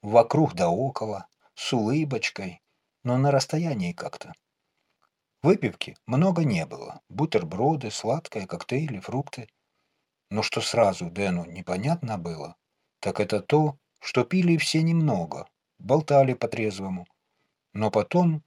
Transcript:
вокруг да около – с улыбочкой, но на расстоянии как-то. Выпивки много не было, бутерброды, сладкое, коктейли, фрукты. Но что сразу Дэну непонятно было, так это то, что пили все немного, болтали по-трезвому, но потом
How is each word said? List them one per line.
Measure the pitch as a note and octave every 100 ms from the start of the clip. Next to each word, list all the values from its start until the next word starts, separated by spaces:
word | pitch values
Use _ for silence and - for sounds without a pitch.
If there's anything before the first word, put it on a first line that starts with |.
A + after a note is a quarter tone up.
вокруг | G#2 A#2 A#2 D3+ D3
да | F2 F2
около – | F#2 C3+ - - F#2+ - _ _
с | - -
улыбочкой, | B2+ G#2+ C#3+ D3+ A#2+ - - F#2+ E2+ _ _ _ _
но | B2 B2+
на | C#3
расстоянии | C#3 - D#3 E3 B2 F2+
как-то. | F2 - - - - _ _ _ _ _ _ _ _ _ _
Выпивки | C#3+ G3 G#2+ - - - -
много | B2+ F#3 E3+
не | D#3 F#2 D#2+
было, | - - - -
бутерброды, | - D#3 - E2 F2+ C3 D#3 B2
сладкое, | - A2 C#3+ - A2 F#2+
коктейли, | E2+ - B2+ D#3 G#2
фрукты. | - A#2+ C#3 - A#2 _ _ _ _ _ _ _ _
Но | G2+
что | G#2 -
сразу | - - G#2 F2+ F2
Дэну | E2+ G2 F2
непонятно | F2 E2+ F2+ F2+ A#2 E3+ A#2 G#2
было, | E2+ D#2+ C#2+ - _ _ _ _
так | G2+ -
это | G#2 G#2
то, | - D3+ D3+ C#3 _ _
что | - -
пили | A#2+ F#3 F3 E3
все | - D#3+
немного, | E3 E3 D#3 G2+ E2 - - _ _ _
болтали | - C#3+ D3+ C#3+ C3+
по-трезвому, | B2 A2+ A#2+ G#2+ G2 F#2+ F#2 F2 _ _ _ _ _ _
но | G#2 A2
потом | F3+ - F3 F3 D#3